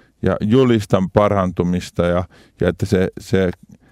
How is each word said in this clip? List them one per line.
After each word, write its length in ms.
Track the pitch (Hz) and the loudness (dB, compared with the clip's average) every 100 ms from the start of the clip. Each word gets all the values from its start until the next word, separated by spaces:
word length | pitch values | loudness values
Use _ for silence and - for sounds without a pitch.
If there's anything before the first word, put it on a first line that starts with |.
| _ _ | _ _
Ja 160 | 92 92 | -4 -4
julistan 680 | 107 123 127 113 104 95 95 | 0 2 2 0 0 -2 0
parantumista 960 | - 104 101 92 90 90 90 - - 87 | 2 2 2 -2 0 0 0 -4 -2 0
ja, 180 | 87 90 _ _ _ | -2 -4 _ _ _
ja 80 | 92 | -2
että 160 | 87 95 | -2 -2
se, 220 | 92 95 - | 0 0 -4
se, 320 | - 95 92 - - - _ | -4 -2 -2 -4 -14 -20 _